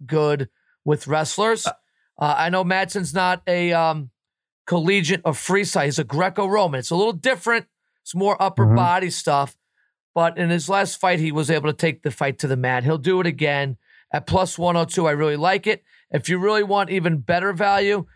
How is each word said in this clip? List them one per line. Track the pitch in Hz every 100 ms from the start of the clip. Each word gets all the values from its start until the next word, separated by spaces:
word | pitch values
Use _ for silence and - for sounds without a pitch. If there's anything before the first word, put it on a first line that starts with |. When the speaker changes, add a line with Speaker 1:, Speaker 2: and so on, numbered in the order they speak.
| 131
Speaker 1:
good | 156 151 147 131 _ _ _
with | - 151 135
wrestlers. | 151 151 - 214 226 -
Speaker 2:
Uh, | - _ _ _ -
Speaker 1:
Uh, | 147 143
I | 165
know | 185 180
Madsen's | 185 190 202 170
not | 170 180 185 -
a, | 175 175
um, | 170 160 156 135 _ _ _ _ _ -
collegiate | 175 160 202 160 185
or | 175 139
free | - 196
side. | 202 185 147
He's | 139
a |
Greco-Roman. | 127 139 185 180 196 208 185 131
It's | 123
a | 170
little | 220
different. | 175 254 247 220 233 - _ _ _
It's | - 170
more | 196 196
upper | 190 185 110
Speaker 3:
Mm-hmm. | 208
Speaker 1:
body | 175 180 180
stuff. | 170 - 143 139 - _ _ _ _ _ -
But | 170 170
in | 175
his | 170 175
last | 196 196 -
fight, | 190 180
he | 160
was | 147 139
able | 156 151
to | 147
take | 165 -
the | 147
fight | - 139 131
to | 143
the | 131
mat. | 127 127 131
He'll | 160
do | 139 185
it | 175
again | 131 147 143 139 123 _ - _
at | 147 -
plus | 185 180 -
one | 175 170
oh | 165
two. | - 165
I |
really | 147 151 147
like | 170 190 214
it. | 233 _ _ _
If | 147 -
you | 180
really | 196 214
want | 208 202 180
even | 190 170 156
better | 123 175 190
value, | 175 202 196 202 202 170